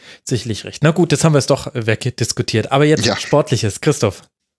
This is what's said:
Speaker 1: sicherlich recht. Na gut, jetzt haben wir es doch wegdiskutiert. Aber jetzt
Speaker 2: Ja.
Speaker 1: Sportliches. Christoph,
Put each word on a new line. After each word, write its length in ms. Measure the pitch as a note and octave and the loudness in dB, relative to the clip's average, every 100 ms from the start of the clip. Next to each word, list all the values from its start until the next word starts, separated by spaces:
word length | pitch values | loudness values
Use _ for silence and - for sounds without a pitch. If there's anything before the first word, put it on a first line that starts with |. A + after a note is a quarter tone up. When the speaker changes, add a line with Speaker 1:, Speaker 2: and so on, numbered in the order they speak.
| - - | -20 -18
Speaker 1:
sicherlich 400 | - A#2+ A#2 G2+ | -6 -4 -4 -8
recht. 200 | G2+ - | -8 -2
Na 80 | D3 | 0
gut, 200 | E3 E3 | 2 2
jetzt 120 | F3+ | 4
haben 100 | D#3+ | 4
wir 60 | D3 | 2
es 80 | - | 2
doch 240 | C#3 - | -2 -2
wegdiskutiert. 1000 | B2 A2 A2 B2 - A#2 - - A2+ - | -4 -2 -2 -4 -4 -4 -4 -2 -2 0
Aber 140 | C3+ D3+ | 2 2
jetzt 200 | D#3 G2+ | 2 0
Speaker 2:
Ja. 120 | - | -2
Speaker 1:
Sportliches. 640 | - D3 - A2+ G#2+ - | 0 0 2 0 -2 -2
Christoph, 400 | D#3 C#3+ G#2+ - - _ _ | -2 0 -2 -2 -16 _ _